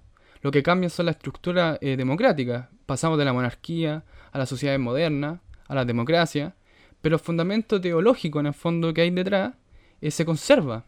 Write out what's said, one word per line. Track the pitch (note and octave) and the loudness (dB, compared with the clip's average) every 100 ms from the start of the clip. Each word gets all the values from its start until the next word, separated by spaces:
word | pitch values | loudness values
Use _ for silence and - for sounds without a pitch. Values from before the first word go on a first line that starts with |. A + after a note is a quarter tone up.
| - _ _ - | -20 _ _ -8
Lo | C#3 | 0
que | C#3+ | 2
cambia | C#3 F3+ F3 | 2 2 0
son | - E3+ | -2 -2
la | |
estructura, | D3+ - - F3 F3+ E3+ D3 | -4 -8 -8 -2 0 0 0
eh, | C#3 C3 | -2 -2
democrática. | C3 D#3 B3 D#3 B2 B2 B2+ _ - | -2 2 2 2 -2 -4 -8 _ -8
Pasamos | C3+ E3 D#3+ | -2 0 2
de | C#3+ | 2
la | |
monarquía | B2 B2 - - E3 D#3+ D3+ - - - | 0 -2 -6 -8 -4 -2 -4 -10 -20 -12
a | C#3 | -6
las | C3 | -6
sociedades | B2+ C#3+ C#3 | -4 -2 0
modernas, | A#2+ C3 E3 C#3+ D3 F3 - - - | 0 0 0 -2 -4 -8 -14 -20 -6
a | C#3 | -2
la | B2 | 0
democracia. | A#2 A#2+ E3 E3 C#3+ D3+ - _ _ - _ | 0 2 2 2 -2 -6 -10 _ _ -20 _
Pero | D#3 D#3+ | 0 0
el | |
fundamento | - E3 F3 G#3+ - G3+ | 0 -2 0 -2 0 0
teológico, | F3+ E3 G#3 C4 E3+ D3 | 0 2 4 4 0 -2
en | D3 | -2
el | |
fondo, | C#3 E3+ E3+ E3 | -2 -2 0 0
que | D#3+ | 2
hay | F3 | 2
detrás, | F3+ F#3 G3 G#3+ - _ - _ - | 2 0 0 0 -8 _ -20 _ -8
eh, | D3+ | -4
se | - E3 | -2 0
conserva. | D#3+ - C#4+ C#3+ A2+ | 0 4 4 4 -4